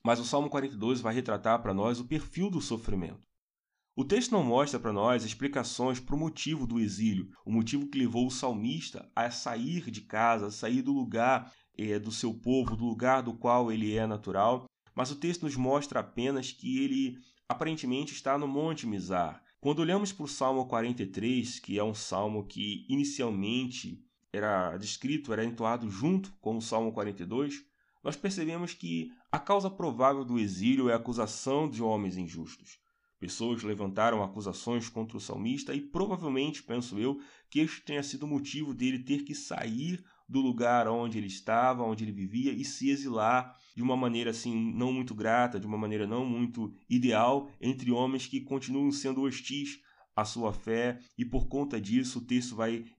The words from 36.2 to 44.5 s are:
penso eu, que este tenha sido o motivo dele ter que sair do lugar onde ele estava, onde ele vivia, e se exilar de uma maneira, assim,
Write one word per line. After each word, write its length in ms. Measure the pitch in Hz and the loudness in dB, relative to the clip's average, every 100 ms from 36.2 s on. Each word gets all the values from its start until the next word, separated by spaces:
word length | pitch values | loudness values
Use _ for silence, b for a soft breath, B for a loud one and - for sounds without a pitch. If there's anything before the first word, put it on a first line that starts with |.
| 160 131 147 147 | -2 -2 -2 -4
penso 360 | - 120 120 101 | -6 -6 -4 -2
eu, 200 | 120 143 B B _ | -2 -2 B B _
que 120 | 143 | 0
este 200 | 156 - | 0 0
tenha 220 | - 147 | -6 -6
sido 220 | 143 135 | -4 -6
o 40 | 147 | -4
motivo 460 | 143 139 143 151 | -2 -2 -4 -6
dele 240 | 123 127 131 | -2 0 0
ter 260 | 127 143 | -2 -2
que 100 | 143 | -2
sair 680 | 143 - - 117 113 160 180 b b - | -8 -8 -6 -4 -4 -4 -6 b b -2
do 120 | 131 | 2
lugar 460 | 131 117 120 120 110 | 2 4 4 4 4
onde 280 | 117 120 110 | 2 0 -2
ele 120 | 98 | -6
estava, 560 | 95 - 113 127 123 | -6 0 4 4 4
onde 200 | 117 110 | 0 -2
ele 80 | 107 | -4
vivia, 400 | 98 95 113 135 | -4 -4 0 0
e 120 | 117 | 0
se 260 | 139 - 135 | -4 -2 2
exilar 640 | 139 139 113 107 123 123 B B | 2 0 2 4 4 0 B B
de 80 | - | -2
uma 140 | 123 127 | 2 2
maneira, 340 | 127 117 117 | 2 2 0
assim, 440 | 113 120 | -2 -2